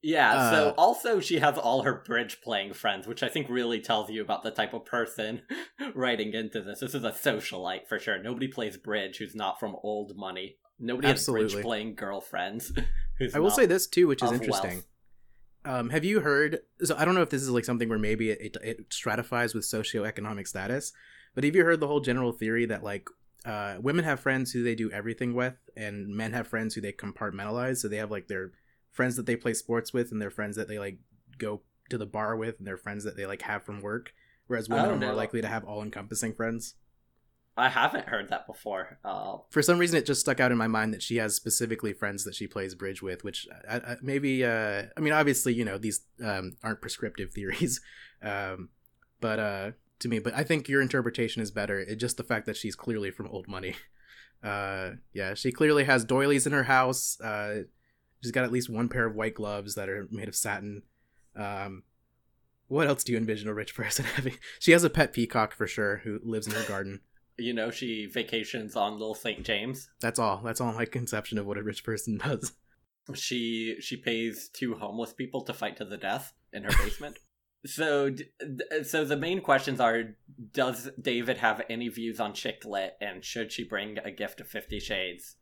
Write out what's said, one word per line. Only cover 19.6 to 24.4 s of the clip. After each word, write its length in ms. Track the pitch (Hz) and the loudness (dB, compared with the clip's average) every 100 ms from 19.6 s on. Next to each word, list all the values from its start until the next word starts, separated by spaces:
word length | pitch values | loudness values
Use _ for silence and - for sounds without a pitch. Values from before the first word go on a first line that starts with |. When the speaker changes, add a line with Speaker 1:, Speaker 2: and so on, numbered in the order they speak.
Speaker 2:
socioeconomic 840 | 104 110 107 113 104 107 107 101 95 | -2 -2 -2 -2 -2 -4 -6 -6 -6
status, 460 | 98 98 131 - - - - - | -6 -2 -4 -4 -12 -20 -20 -10
but 80 | - | 0
have 120 | 143 175 | 4 6
you 80 | |
heard 160 | 170 165 | 8 6
the 80 | 147 | 4
whole 120 | 147 | 2
general 300 | 131 123 123 | 2 2 0
theory 320 | 117 110 117 117 | 0 0 2 0
that, 180 | 104 | -2
like, 240 | 107 101 - _ _ _ | -4 -8 -8 _ _ _
uh, 320 | - 107 101 95 | -8 -6 -6 -2
women 240 | 123 160 | 0 2
have 160 | 160 135 | 2 0
friends 320 | 139 131 | 0 0